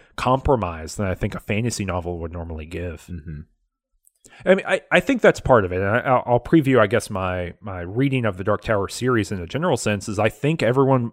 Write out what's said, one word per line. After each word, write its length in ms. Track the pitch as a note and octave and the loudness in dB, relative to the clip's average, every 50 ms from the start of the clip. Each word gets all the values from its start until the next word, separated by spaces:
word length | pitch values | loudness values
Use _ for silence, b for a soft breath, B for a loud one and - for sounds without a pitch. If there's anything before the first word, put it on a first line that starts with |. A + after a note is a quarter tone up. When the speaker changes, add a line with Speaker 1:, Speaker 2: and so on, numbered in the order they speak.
| b b b | b b b
Speaker 1:
compromised 800 | b - B2 B2+ C3+ - - C#3 A2+ G2 F2 E2 D#2+ D#2+ E2 - | b -2 0 0 0 2 2 2 2 0 -2 -6 -8 -12 -12 -8
than 120 | - G#2 F#2+ | -4 -4 -4
I 60 | F2+ | -4
think 200 | - - G#2 - | -2 -4 -6 -6
a 60 | - | -6
fantasy 440 | - - G#2+ G#2 A#2+ A#2+ - - G#2 | -6 -4 -4 -2 -2 -2 -4 -4 -4
novel 340 | F#2 F2 F#2 E2+ F2 F2 E2+ | -4 -4 -4 -4 -6 -6 -6
would 120 | E2 E2 E2+ | -8 -10 -8
normally 320 | F2 E2+ E2+ E2 D#2 D#2 | -10 -10 -10 -10 -12 -12
give. 360 | E2 F2+ F2 F2+ F2+ D#2 D2 - - | -12 -10 -10 -8 -8 -10 -12 -14 -14
Speaker 2:
Mm-hmm. 300 | F2 D#2+ D2 D#2+ D#2 D2 D2+ _ _ _ _ _ _ _ _ _ _ _ _ _ _ _ _ B B B B | -14 -12 -12 -12 -12 -14 -14 _ _ _ _ _ _ _ _ _ _ _ _ _ _ _ _ B B B B
Speaker 1:
I 100 | F#3 F#3+ | 2 2
mean, 100 | F#3+ - | 2 2
I, 140 | - F#3+ - - - | 0 -2 -2 0 2
I 100 | - F3+ | 2 2
think 200 | - - C#4 A3 | 2 2 2 4
that's 200 | - G3 - - | 6 4 4 4
part 240 | - - C3 A2+ G2 | 4 6 6 6 6
of 80 | F2 F2+ | 4 0
it. 80 | F#2 | 0
And 80 | G2 G2 | 0 0
I, 100 | G#2+ B2 | 0 0
I'll, 220 | - C3+ B2+ A#2+ - | 2 2 2 2 2
I'll 140 | A#2+ A#2+ A#2+ | 2 0 0
preview, 380 | - - - E3 C3+ C3+ C3 A#2+ | 2 4 4 4 4 4 4 4
I 60 | A2 | 4
guess, 240 | G2 A#2 G#2+ - - | 4 2 0 -2 -2
my, 440 | A2 F#2+ F#2 F#2 F2+ F2+ F2+ F2 - _ | -6 -4 -4 -4 -4 -4 -6 -8 -10 _
my 200 | F#2+ G#2 F#2+ F2+ | -14 -12 -10 -10
reading 440 | F2 F2+ G2+ A#2+ C#3 C#3 C3 B2+ A#2 | -10 -8 -4 -2 0 0 0 0 0
of 120 | G#2+ F#2 F2+ | -2 -2 -2
the 60 | G2 | -2
Dark 180 | G#2+ G#2 G2 - | -2 -2 -2 0
Tower 260 | - A2 G2+ F#2+ F2+ | 0 0 0 0 -2
series 420 | - - A#2 B2+ B2 A2+ G2+ - | -4 -4 -2 0 2 2 0 -2
in 100 | G#2+ F#2 | -4 -8
a 60 | E2+ | -8
general 300 | E2 - C3+ E3+ F#3 C#3+ | -6 -6 -4 -2 0 0
sense 320 | A2 - A2 G#2 G2 - - | 0 0 0 -2 -2 -4 -4
is 100 | G2+ G2+ | -2 0
I 100 | G#2 A2 | 0 0
think 320 | - - - C#3+ E3 D#3+ - | 0 0 -2 -2 0 2 2
everyone 500 | A2 B2+ C#3 C#3 C3 C3+ B2+ A#2 A#2 | 2 4 4 4 4 4 2 2 -2